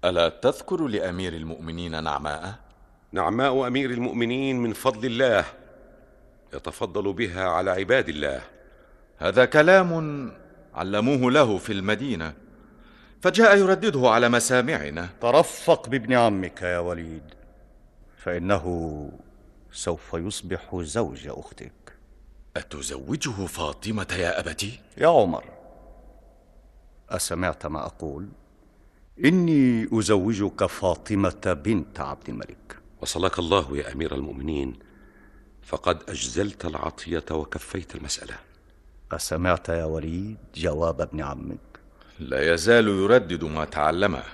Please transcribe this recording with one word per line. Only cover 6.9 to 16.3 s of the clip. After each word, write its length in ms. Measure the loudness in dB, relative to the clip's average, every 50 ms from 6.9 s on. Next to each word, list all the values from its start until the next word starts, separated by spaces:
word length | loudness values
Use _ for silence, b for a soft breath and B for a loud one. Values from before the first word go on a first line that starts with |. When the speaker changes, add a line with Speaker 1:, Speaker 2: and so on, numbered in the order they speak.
| -4 -2 -2 -2 -2
Speaker 2:
بها 360 | -2 -4 -4 -2 -2 -2 0
على 220 | 0 0 2 0
عباد 380 | 0 0 2 2 2 2 2 0
الله. 320 | -4 -4 -4 -4 -4 -6 -10 -16 -20 -20 b b b b b b b b b b _
Speaker 1:
هذا 280 | -2 -2 2 6 6 4
كلام 840 | 6 6 6 8 8 8 8 6 4 0 -2 -2 -4 -6 -6 -8 -10 -12 -14 -20 -20 -20 -20 -20 -14 -8
علموه 580 | -8 -6 -2 0 0 2 2 2 4 2 4
له 260 | 6 6 6 4 4
في 160 | -2 -2 -4 -6
المدينة، 600 | -4 -2 -2 -2 -2 -2 -6 -4 -4 -6 -8 -10 -14 -20 -20 -20 b b b b b b b b b b b b b
فجاء 360 | 0 2 6 8 8 10 10
يردده 520 | 8 8 4 4 2 2 0 2 4 6 6
على 200 | 6 6 6 6
مسامعنا. 800 | 4 4 2 4 2 2 2 2 -2 -4 -4 -6 -8 -8 -8 -10 -10 -2
Speaker 3:
ترفق 680 | 0 6 6 6 6 4 0 -4 4 4 4 4 2 -4
بابن 240 | -4 -4 0 2 4
عمك 480 | 6 6 4